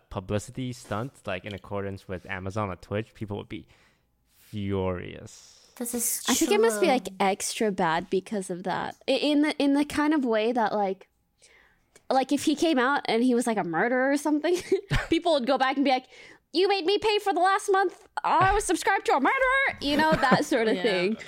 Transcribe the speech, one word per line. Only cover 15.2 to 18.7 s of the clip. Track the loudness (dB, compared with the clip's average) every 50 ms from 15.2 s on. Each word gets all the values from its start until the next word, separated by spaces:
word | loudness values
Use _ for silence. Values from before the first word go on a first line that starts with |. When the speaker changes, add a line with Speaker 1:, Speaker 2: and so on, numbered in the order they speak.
| 2 2 2
Speaker 3:
would | 2 2
go | 0 2
back | 2 2 2 2
and | 2 2
be | 2
like, | 2 0 -2 _ -16 -20 -20 -20 -20 _ _ _
"You | 0 2 2 4
made | 2 2 2
me | 0 0 2
pay | 2 0 0 0
for | 0 0
the | 0 2
last | 2 2 2 2 2 2
month | 2 2 2 0 -2 -8 -16 _ _ -4 -2
I | 2 4 4 4 4
was | 2 2 0
subscribed | 0